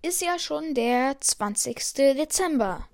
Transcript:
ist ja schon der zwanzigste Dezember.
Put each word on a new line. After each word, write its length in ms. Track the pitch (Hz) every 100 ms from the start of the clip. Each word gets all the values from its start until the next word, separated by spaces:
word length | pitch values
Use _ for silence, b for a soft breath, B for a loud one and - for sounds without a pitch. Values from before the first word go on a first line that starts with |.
ist 180 | 330 349
ja 160 | 349 349
schon 380 | - 302 320 262
der 440 | 233 247 262 277
zwanzigste 920 | - - 208 208 - 233 - - 277
Dezember. 760 | 269 302 - 370 285 202 175 -